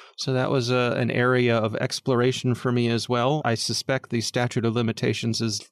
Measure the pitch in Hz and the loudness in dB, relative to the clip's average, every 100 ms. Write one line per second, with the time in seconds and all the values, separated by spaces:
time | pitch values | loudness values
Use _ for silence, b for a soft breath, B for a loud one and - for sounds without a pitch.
0 | B B - 131 131 135 120 127 123 - | B B -4 -2 0 0 2 2 2 0
1 | 117 - 123 127 120 117 110 110 123 - | 0 2 2 4 4 2 0 -2 -4 -4
2 | - 120 127 123 127 117 131 120 117 117 | 0 2 2 2 0 0 0 2 2 0
3 | 110 120 123 151 120 113 - 113 - 131 | 0 0 2 0 0 -2 -2 -4 -2 -4
4 | - 120 110 127 120 127 113 113 113 113 | -2 -4 -2 -2 -2 0 0 0 0 0
5 | 123 117 117 113 117 104 - | -2 -2 -2 -2 -2 -4 -8